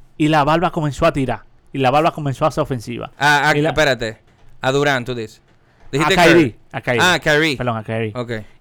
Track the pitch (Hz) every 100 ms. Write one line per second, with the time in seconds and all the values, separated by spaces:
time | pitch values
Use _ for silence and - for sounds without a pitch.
0 | - - 151 156 143 160 170 175 151 127
1 | 165 151 127 110 - _ _ 139 127 143
2 | 165 - 143 127 156 - 139 127 120 117
3 | 107 - 143 147 147 151 156 151 147 120
4 | 113 113 _ _ - - 131 139 143 131
5 | 120 120 110 - _ _ _ _ - 135
6 | 156 180 170 170 135 - _ - 127 120
7 | 180 165 156 147 160 120 123 113 110 113
8 | 113 120 120 113 107 -